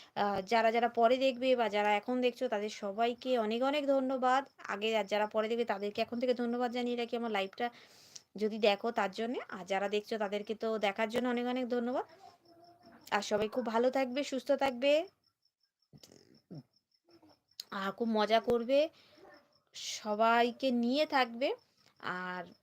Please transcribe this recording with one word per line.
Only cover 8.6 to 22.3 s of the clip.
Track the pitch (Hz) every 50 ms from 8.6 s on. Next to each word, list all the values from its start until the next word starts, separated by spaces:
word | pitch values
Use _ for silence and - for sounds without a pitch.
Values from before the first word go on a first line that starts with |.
| 226 202 202 202 - 233
তার | 233 226 - 196
জন্যে। | 185 220 226 233 269 440 - -
আর | - 190 180
যারা | 190 196 190 202 196
দেখছো | 208 208 208 - 233 214
তাদেরকে | 214 190 208 202 208 - 214
তো | - 226 220 220 214
দেখার | 208 196 196 - 226 214
জন্য | 233 233 247 247
অনেক, | 240 240 240
অনেক | 247 247 262 254 226
ধন্যবাদ। | 247 240 233 247 262 330 453 - - - - - - _ _ - - - - - - _ - - - - - -
আর | - 202
সবাই | 202 - 214 208 220 214
খুব | - 254 226
ভালো | 233 220 226 240 262
থাকবে, | 262 269 269 247 247 285 269
সুস্থ | - 269 247 - -
থাকবে। | 277 - 277 269 247 240 262 285 294 311 359 392 _ _ _ _ _ _ _ _ _ _ _ _ _ _ _ _ - - - - 50 - 50 58 65 _ _ - 165 139 - _ _ _ _ _ _ _ _ _ 349 - _ 302 _ _ _ _ _ - - -
আর | 196 196 190 196
খুব | 190 - 233 226
মজা | 220 214 208 208 220 226
করবে। | 214 233 240 233 233 240 269 285 311 311 _ _ - _ _ - - - - - _ _ _ _ _ _ -
সবাইকে | - - - - - - 214 208 214 226 226 233 233 240 247 233 - 269 269
নিয়ে | 240 240 233 240 262 302 311
থাকবে। | 302 302 269 247 233 233 233 277 330 494 - _ _ _ _ _ _ _ -
আর | - - 180 180 185 180